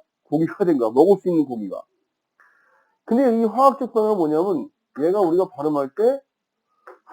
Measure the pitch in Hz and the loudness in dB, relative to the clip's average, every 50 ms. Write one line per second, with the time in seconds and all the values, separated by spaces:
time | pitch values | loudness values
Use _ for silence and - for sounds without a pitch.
0 | - _ _ _ _ - 143 160 165 160 - - 196 175 156 127 117 110 117 135 | -8 _ _ _ _ -4 -4 -2 -2 -2 -4 -4 -2 -2 0 0 -2 -2 2 2
1 | 165 196 196 190 - 185 170 160 143 127 123 110 104 92 104 - - _ _ _ | 4 4 2 0 0 -4 -2 -2 -2 -4 -6 -10 -10 -12 -12 -14 -16 _ _ _
2 | _ _ _ _ _ _ _ _ _ _ _ _ _ _ _ _ _ _ _ _ | _ _ _ _ _ _ _ _ _ _ _ _ _ _ _ _ _ _ _ _
3 | - - 226 254 277 247 226 226 233 214 202 247 269 277 - - 262 214 - 220 | -6 -2 0 2 2 2 2 2 0 0 2 4 2 2 2 0 -6 -4 -2 -2
4 | 214 214 214 185 160 151 151 156 180 202 180 131 110 - _ _ _ _ - 127 | 0 0 0 0 0 0 0 0 0 0 -2 -4 -4 -8 _ _ _ _ -8 -2
5 | 147 175 190 208 190 160 165 185 185 180 - 135 143 156 151 143 139 131 - 202 | -2 0 2 2 2 2 2 0 0 -2 -4 -6 -4 -2 -2 -2 -4 -4 -2 0
6 | 214 247 277 277 - _ _ _ _ _ _ _ _ _ _ _ - - - _ | 0 0 0 0 -6 _ _ _ _ _ _ _ _ _ _ _ -20 -20 -20 _
7 | _ - | _ -20